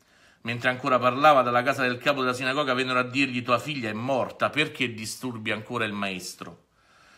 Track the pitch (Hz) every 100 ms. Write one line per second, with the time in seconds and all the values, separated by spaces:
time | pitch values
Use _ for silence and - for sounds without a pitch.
0 | _ _ _ _ 117 120 127 127 135 127
1 | 123 127 151 139 123 120 123 135 127 120
2 | 147 131 127 123 131 131 139 127 131 127
3 | 123 131 135 123 120 120 143 147 110 107
4 | 123 131 98 - 110 139 151 - 127 110
5 | 107 - 127 117 107 107 110 120 110 104
6 | 101 90 - - 92 85 _ _ _ _
7 | _